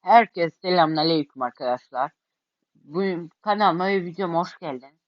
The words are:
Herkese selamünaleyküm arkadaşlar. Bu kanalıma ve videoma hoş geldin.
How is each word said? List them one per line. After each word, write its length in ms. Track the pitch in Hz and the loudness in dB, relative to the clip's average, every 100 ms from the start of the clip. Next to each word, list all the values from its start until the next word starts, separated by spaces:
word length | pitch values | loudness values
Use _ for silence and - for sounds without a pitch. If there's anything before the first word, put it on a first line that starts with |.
Herkese 560 | 180 226 220 - 170 _ | 6 6 6 -2 -4 _
selamünaleyküm 840 | 185 180 160 156 160 165 143 131 | 0 2 2 2 0 0 -2 -6
arkadaşlar. 680 | 123 - 127 123 _ 127 143 _ _ _ _ _ _ | -8 -6 -6 -6 _ -6 -6 _ _ _ _ _ _
Bu 540 | _ 143 156 196 175 170 _ | _ -12 -6 -4 -6 -10 _
kanalıma 440 | 214 208 202 165 185 | -4 2 2 2 -2
ve 180 | 196 | -2
videoma 360 | 175 170 185 165 | -4 -8 -4 -4
hoş 180 | 180 - | -4 -8
geldin. 420 | 170 131 135 156 | -10 -10 -12 _